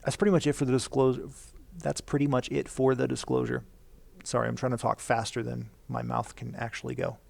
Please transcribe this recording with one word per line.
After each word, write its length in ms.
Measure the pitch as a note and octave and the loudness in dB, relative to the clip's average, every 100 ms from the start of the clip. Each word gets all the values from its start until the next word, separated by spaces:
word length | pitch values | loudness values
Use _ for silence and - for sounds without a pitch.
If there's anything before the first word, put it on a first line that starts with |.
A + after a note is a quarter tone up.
that's 120 | - - | -4 2
pretty 160 | G3+ | 4
much 140 | F3+ D3+ | 4 4
it 60 | |
for 100 | C#3+ | 0
the 80 | C3+ | 4
disclosure. 560 | B2+ - C3+ C3 B2+ - - - - - F3 | 2 2 4 4 4 -4 -14 -20 -20 -20 -6
That's 220 | D3 - | -4 -4
pretty 260 | - D3 C#3+ | -2 2 4
much 240 | C3 - | 2 2
it 180 | C#3 C3 | -2 -4
for 260 | - C3 | 2 2
the 120 | B2+ C3 | 4 0
disclosure. 580 | B2 - B2+ A#2+ B2 - - - - - - | -2 0 0 0 -2 -6 -20 -20 -20 -20 -18
Sorry, 240 | - B2 A#2 | -4 -2 0
I'm 80 | A#2+ | 0
trying 160 | C3 | -2
to 60 | A#2+ | 0
talk 220 | A#2 A2+ | 0 -2
faster 420 | - A#2+ A2+ - | 0 0 0 -4
than 280 | A#2 A#2+ A2+ - - | -4 -6 -8 -14 -8
my 140 | A#2+ | -6
mouth 340 | A#2+ A#2 A#2 - | -2 -2 -4 -8
can 180 | A#2+ - | -10 -8
actually 380 | A#2 - B2+ | -8 -8 -10
go. 240 | B2+ B2+ A#2+ | -4 -4 -6